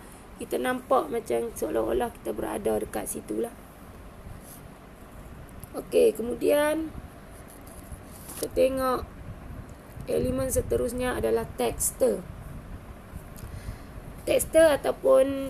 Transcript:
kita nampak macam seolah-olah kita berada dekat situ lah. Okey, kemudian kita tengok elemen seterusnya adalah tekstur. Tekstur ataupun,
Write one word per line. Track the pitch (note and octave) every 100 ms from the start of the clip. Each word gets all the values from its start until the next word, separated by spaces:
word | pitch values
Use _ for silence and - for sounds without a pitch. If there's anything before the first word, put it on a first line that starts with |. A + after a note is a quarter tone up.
| - - - -
kita | A#3 A#3+
nampak | B3+ B3 - C4 D4+
macam | A#3 A3+ A#3 A#3
seolah-olah | - - A3+ A3+ - A#3 -
kita | -
berada | G#3+ G#3+ A3 G#3 G#3+
dekat | G#3 - F#3+
situ | - - G#3+
lah. | A#3 - - - - - - - - - - - - - - - - - - - - - - C4+
Okey, | - B3+ A#3+ G#3+
kemudian | A3+ A#3 C#4+ D4 D4+ D#4 D#4+ - - - - - - - - - - - - - -
kita | - - -
tengok | B3+ C4 C4 B3+ - - - - - - - - - - -
elemen | - B3+ C4 C4
seterusnya | B3+ A#3+ A#3 B3 B3 B3+ A#3+
adalah | A3 A3+ A3+ -
tekstur. | B3 - - - B3+ G3 F3+ - - - - - - - - - - - - - - - - - - -
Tekstur | - - - D#4+ D#4+ C#4
ataupun, | - - C4 C4 C4+ C#4 C4+